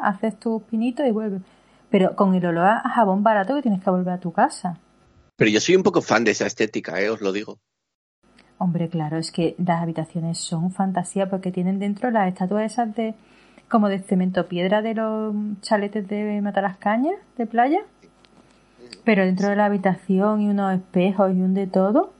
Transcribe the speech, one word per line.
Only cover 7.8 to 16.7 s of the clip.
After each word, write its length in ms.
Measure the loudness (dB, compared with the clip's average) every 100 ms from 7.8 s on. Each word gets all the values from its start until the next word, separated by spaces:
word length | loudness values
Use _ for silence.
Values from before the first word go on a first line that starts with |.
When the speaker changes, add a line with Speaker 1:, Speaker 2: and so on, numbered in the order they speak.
| _ _ _ _ _ _ _ _
Speaker 1:
Hombre, 300 | -4 -2 -4
claro, 300 | -4 -4 -4
es 140 | -6
que 240 | -2 -2 -2
las 240 | -2 0
habitaciones 560 | -2 -6 -6 -6 -6 -6
son 320 | -6 -4 -4
fantasía 580 | -2 -2 -2 -4 -4 -2
porque 220 | -4 -4
tienen 300 | -4 -2 -2
dentro 300 | -4 -4 -2
las 180 | 0 0
estatuas 420 | -2 -2 -2 -2
esas 240 | -4 -4
de, 200 | -4 -6 -8 _ _ _ -20 _
como 200 | 2 2
de 100 | 0
cemento 480 | 0 0 2 0 -2
piedra 360 | -2 0 2
de 120 | 0
los 400 | -4 -4 -4 -4 -4 -6 -8
chaletes 440 | -2 0 0 -4 -6
de 340 | -4 -4 -4
Matalascañas, 720 | -2 -2 -2